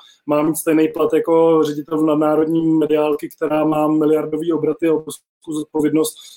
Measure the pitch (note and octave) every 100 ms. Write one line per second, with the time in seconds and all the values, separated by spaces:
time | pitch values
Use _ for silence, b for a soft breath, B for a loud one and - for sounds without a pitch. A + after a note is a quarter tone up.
0 | B B - D3 D3+ D#3 - D#3 D#3+ D#3+
1 | D#3 D#3+ D#3 E3 E3 D#3+ D3+ D3 C#3+ D#3
2 | D#3 D3+ D3+ D#3 D#3+ E3 D#3+ D#3+ D3+ D3+
3 | D3+ D3 D#3 - D#3 D3+ D#3 D#3 D3+ D#3
4 | D3+ D#3 D3+ D#3 E3 D#3 D3+ D3 E3 D#3
5 | D#3 - _ _ - D3+ D3+ D#3 D3+ D3+
6 | D#3 B B